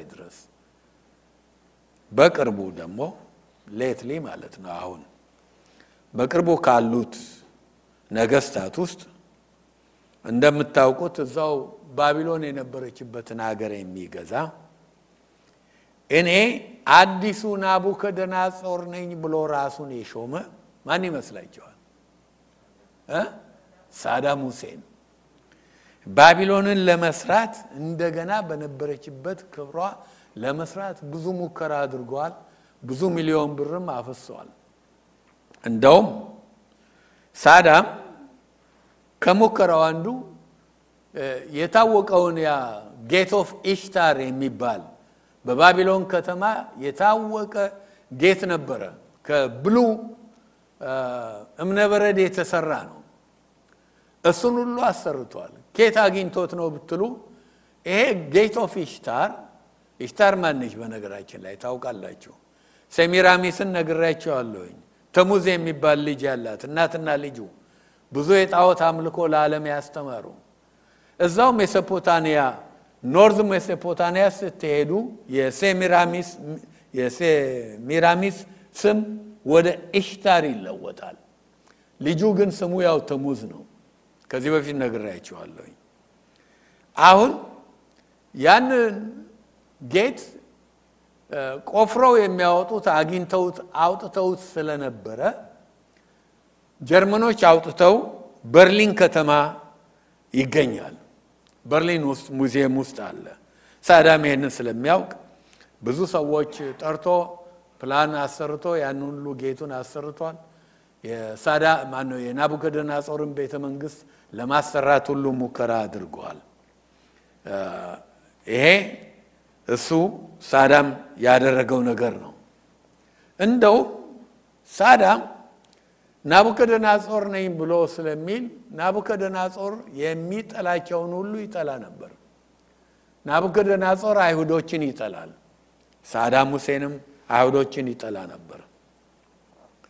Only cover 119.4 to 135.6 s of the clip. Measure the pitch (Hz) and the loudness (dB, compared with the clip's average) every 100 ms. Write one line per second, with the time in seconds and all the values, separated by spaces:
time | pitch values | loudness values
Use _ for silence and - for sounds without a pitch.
119.4 | _ _ - 120 - 165 185 - - - | _ _ -6 -4 -2 0 0 -4 -16 -20
120.4 | - 135 139 147 143 127 - - 120 127 | -2 4 6 6 4 -2 -14 -4 4 4
121.4 | 131 131 120 127 123 113 120 98 - - | 4 2 0 0 0 -2 -4 -6 -14 -20
122.4 | _ _ _ _ _ _ _ _ _ - | _ _ _ _ _ _ _ _ _ -4
123.4 | 202 247 214 226 - - - - - _ | 0 4 6 6 2 -6 -18 -20 -20 _
124.4 | _ _ _ - 208 247 190 226 - - | _ _ _ 2 6 6 6 2 -2 -16
125.4 | - _ _ _ _ _ _ _ 147 175 | -20 _ _ _ _ _ _ _ 4 6
126.4 | 220 220 233 226 214 208 196 214 202 196 | 6 4 2 4 4 2 0 -4 -4 -4
127.4 | 190 165 160 170 165 165 160 151 165 226 | -4 -4 -2 0 0 -4 -8 -8 -6 -8
128.4 | 240 - - 156 180 202 208 208 190 190 | -8 -16 -18 -6 -4 -2 -4 -4 -4 -4
129.4 | 185 185 196 220 - 139 151 165 165 202 | -6 -6 -10 -10 -14 -8 -6 -6 -8 -10
130.4 | 220 233 180 175 175 175 170 180 202 220 | -10 -8 -4 -4 -4 -6 -6 -8 -8 -10
131.4 | 208 185 151 131 - - - - _ _ | -10 -8 -8 -8 -14 -20 -20 -20 _ _
132.4 | _ _ _ _ _ _ _ _ - 156 | _ _ _ _ _ _ _ _ -2 0
133.4 | 185 208 202 190 185 190 214 208 175 160 | 0 2 2 2 2 0 0 2 2 2
134.4 | 160 160 160 165 147 123 110 85 82 - | 0 -2 -2 -4 -4 -6 -10 -12 -18 -20
135.4 | _ _ | _ _